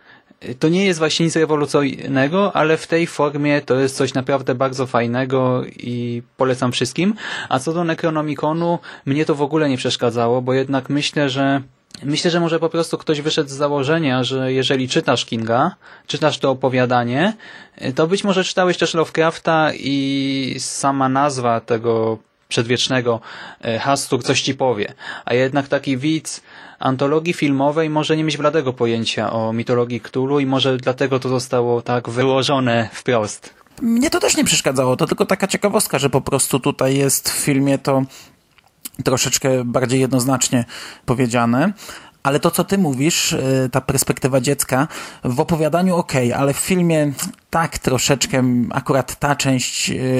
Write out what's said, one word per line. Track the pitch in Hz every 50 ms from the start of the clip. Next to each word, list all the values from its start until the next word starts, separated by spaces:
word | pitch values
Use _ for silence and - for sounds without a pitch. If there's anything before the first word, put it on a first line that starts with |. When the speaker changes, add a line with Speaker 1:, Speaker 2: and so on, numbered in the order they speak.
| _ - - - _ - _ _ - - 123 -
Speaker 1:
To | - 156
nie | 170 185 202
jest | 196 175 156
właśnie | 160 151 - - 165
nic | 165 -
rewolucyjnego, | 165 156 151 156 147 143 135 - 147 143 135 - - - 123 135 135 135 143 170 196 202 196 -
ale | 143 151 156 160
w | 156 -
tej | - 170 165 170
formie | 170 - - 147 147 143 143 147 147 147 147
to | 143 - 123
jest | 131 135 131 131
coś | - 139 127 -
naprawdę | 135 127 143 139 135 131 - 127
bardzo | 123 135 131 127 135 131
fajnego | 123 - 117 120 117 120 127 131 127 135 131 127 127 127 127 135
i | - - - - 120 123 120 120 120 120 120 120 _ _
polecam | - 131 131 127 127 156 123
wszystkim. | 117 - 131 123 - - 170 202 220 - - - - - - -
A | - 131
co | - 165 160
do | 175 175
Necronomiconu, | 165 160 - - 165 156 156 151 151 147 - - 151 156 165 170 170 175 160 - - - - -
mnie | 135 135 151 156
to | 165 156
w | 139
ogóle | 143 135 151 160 156 143
nie | 131
przeszkadzało, | 127 - 127 - - 127 120 110 120 117 117 123 127
bo | 127 127 127
jednak | 131 135 135 139 131 127 -
myślę, | 139 147 143 - - 160 143 139
że, | 127 139 139 139 139 135 131 - _ _ _ _ - - -
myślę, | 139 151 147 - 180
że | 165 175
może | 170 165 165 156
po | 165 160
prostu | - 165 165 - -
ktoś | - - - 156 147
wyszedł | 143 156 - 165 151 139
z | 139
założenia, | 135 147 143 147 143 131 139 160 165 160 135 127 127 123
że | 123 135 131 131 131 131
jeżeli | 131 127 - 143 131 131 123
czytasz | - 135 120 - 127 113 -
Kinga, | - 123 113 110 110 113 123 147 180 - - - - - - -
czytasz | - - 139 156 147 135 -
to | - 139
opowiadanie, | 131 131 - 131 127 127 127 120 123 123 120 120 123 139 170 214 220 - - - - - - - _ - - 131 127
to | 160 160
być | 160 190 202 -
może | 202 180 190 180
czytałeś | - - 190 185 180 170
też | - 170 160 -
Lovecrafta | 165 156 - - 160 160 165 160 - - 170 165 160 156 147 -
i | - - 131 139 139 139 139 139 139 135 139 135 135 135 127 127 127
sama | 131 - - - - 139 139 139 135 131
nazwa | 131 135 143 147 131 131 120 120 117 113
tego | - - 120 113 113 117 113 113 113 113 113 107 - _ _ _ _
przedwiecznego, | - - 127 117 113 123 113 - - 131 127 117 120 117 110 - - - - - - - - -
e, | 117 113 110
Hastur | - 139 139 - - - 139 120 120
coś | - 131 -
ci | - 139 131
powie. | 135 135 131 113 104 104 - - - - - - - -
A | - 120
jednak | 123 131 131 131 143 139
taki | - 147 139 139 143 135
widz | 123 139 156 160 156 151 - - - - - - - - - - - -
antologii | 131 131 127 143 139 151 160 160 175 175
filmowej | - 156 143 139 135 139 147 147 165 160 156
może | 156 156 147 - 160
nie | 156 156
mieć | 156 147
bladego | 147 147 147 151 160 135 131 123
pojęcia | - 120 117 113 113 110 - - - 110 104 -
o | 113 113 113 113
mitologii | 117 117 - 127 120 120 120 123 110
Cthulhu | - - - 131 131 135 143 147
i | 139
może | 131 135 131 123 135 131
dlatego | 127 127 135 127 - 143 127 135 127
to | - 127
zostało | 131 127 127 - 131 123 120 120 120 120
tak | - - 123 123 117 120
wyłożone | 113 123 127 135 131 131 123 135 147 135 127 120 117 117 113 107 -
wprost. | - - - 123 113 107 101 - - - - - - - _ _ -
Speaker 2:
Mnie | 247 226 233 233 269 339
to | - 349
też | - - -
nie | 311 277
przeszkadzało, | - - - - 156 131 131 131 127 127
to | 123 160
tylko | - - - -
taka | - 190 - 196
ciekawostka, | 190 - 185 - 202 202 220 - - - 135
że | 135 135
po | - 135
prostu | 135 - 143 131 - - - 135
tutaj | - 147 135 - 135 131 135
jest | 139 139 139 - - - -
w | -
filmie | - - 147 139 135 139 139 139
to | 135 - 147 135 131 135 - - - - - _ _ _ _ _ - _ _ _ _ - - - - -
troszeczkę | 135 127 120 - 131 - - - 135 131 127 123
bardziej | 120 117 135 113 117 127 131
jednoznacznie | 131 120 131 127 120 135 135 123 - - - 120 117 - - - - - - - _
powiedziane. | - 123 123 127 117 113 123 117 117 120 131 160 202 196 - - - - - - - - _ -
Ale | 135 143 147
to, | - 170
co | - - 170
ty | - 196
mówisz, | 196 185 147 131 123 139 165 - - - - 165
e, | 156 135 131 131 131 131 127
ta | - 131
perspektywa | - - 139 131 - - 143 - - 135 131 135
dziecka, | 120 139 143 - - - 131 127 147 - - - - - - - -
w | 127 123 135
opowiadaniu | 156 - 175 156 156 151 151 170 185 185 175
okej, | 170 165 - - 135 123 117 117
ale | - 139 139 139
w |
filmie | - - - 190 180 175 170 160 156 147 147 135 - - 185 - - _ _
tak | - 165 165 147 -
troszeczkę | - - - 131 120 - - 143 123 - - -
m, | 131 127 127 123 120 120 - -
akurat | 135 - - 139 135 127 - -
ta | - - 147 143
część, | - - 135 131 127 - - - - - -
e, | - - 131 127 127